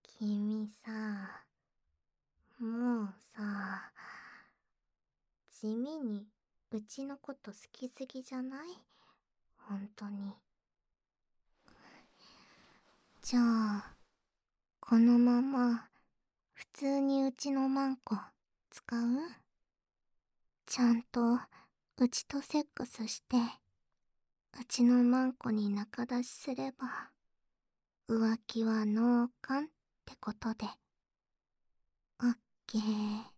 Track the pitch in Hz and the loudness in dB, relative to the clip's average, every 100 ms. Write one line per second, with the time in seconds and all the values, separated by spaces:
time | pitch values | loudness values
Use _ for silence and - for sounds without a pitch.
0 | - - 208 208 208 214 214 - 226 220 | -20 -8 -4 -2 -2 -4 -6 -10 -12 -8
1 | 214 202 190 - _ _ _ _ _ _ | -8 -8 -10 -16 _ _ _ _ _ _
2 | _ _ _ _ _ _ 226 233 247 233 | _ _ _ _ _ _ -6 -2 0 0
3 | 202 190 - - 208 202 190 190 - - | -4 -10 -20 -8 -6 -6 -6 -8 -12 -20
4 | - - - - _ _ _ _ _ _ | -20 -20 -20 -20 _ _ _ _ _ _
5 | _ _ _ _ _ - 214 226 269 311 | _ _ _ _ _ -10 -6 -4 -4 -4
6 | 254 208 214 _ _ _ _ 220 214 - | -6 -6 -10 _ _ _ _ -10 -10 -12
7 | 277 277 - 269 - 190 - - 254 - | -10 -10 -12 -12 -14 -16 -18 -12 -12 -10
8 | 262 262 254 254 262 269 330 359 _ _ | -12 -12 -10 -8 -8 -10 -14 -16 _ _
9 | _ _ _ _ _ _ - 202 202 - | _ _ _ _ _ _ -10 -10 -10 -14
10 | 208 202 196 196 _ _ _ _ _ _ | -12 -8 -10 -12 _ _ _ _ _ _
11 | _ _ _ _ _ _ - - - - | _ _ _ _ _ _ -20 -20 -20 -20
12 | _ _ - - - - - _ _ _ | _ _ -20 -20 -20 -20 -20 _ _ _
13 | _ _ - 247 233 226 214 202 - - | _ _ 0 4 6 4 2 0 -6 -20
14 | _ _ _ _ _ _ _ _ - 226 | _ _ _ _ _ _ _ _ 4 8
15 | 233 240 240 240 269 269 247 233 - _ | 8 8 8 6 2 2 2 0 -4 _
16 | _ _ _ _ _ - - - 277 277 | _ _ _ _ _ -20 -16 -6 0 2
17 | 277 269 269 262 277 269 269 269 269 262 | 2 2 2 -2 -2 0 2 2 0 -2
18 | - 202 - _ _ _ _ - - 233 | -4 -4 -6 _ _ _ _ -16 -6 -2
19 | 233 254 339 - _ _ _ _ _ _ | 0 0 -2 -12 _ _ _ _ _ _
20 | _ _ _ _ _ _ - - 240 233 | _ _ _ _ _ _ -8 2 4 4
21 | - 240 233 247 - - _ _ _ - | 0 0 2 2 -2 -20 _ _ _ 0
22 | 247 - - 277 - 302 294 - 247 - | 2 2 -4 -8 -2 -2 -2 -6 -8 -6
23 | 220 - _ 247 233 - _ _ _ _ | -8 -8 _ 0 0 -8 _ _ _ _
24 | _ _ _ _ _ - 240 - 240 247 | _ _ _ _ _ -18 -8 4 6 8
25 | 240 254 262 254 240 214 208 202 208 - | 6 4 2 -2 -4 0 0 -2 -4 -8
26 | 240 247 247 - - 254 269 254 247 - | -4 -4 -4 -6 -6 -6 -6 -8 -10 -10
27 | - _ _ _ _ _ _ _ _ _ | -12 _ _ _ _ _ _ _ _ _
28 | - 226 220 226 - 226 226 220 214 214 | -2 2 2 0 -2 -2 2 2 2 4
29 | 240 240 240 _ - 269 311 _ _ _ | 4 4 2 _ -4 -4 -4 _ _ _
30 | - - - - 226 220 214 - _ _ | -20 -12 -10 -6 -6 -6 -8 -10 _ _
31 | _ _ _ _ _ _ _ _ _ _ | _ _ _ _ _ _ _ _ _ _
32 | _ - 240 233 _ _ - 214 214 214 | _ -2 0 0 _ _ -6 -2 -2 -2
33 | 214 208 226 | -2 -4 -10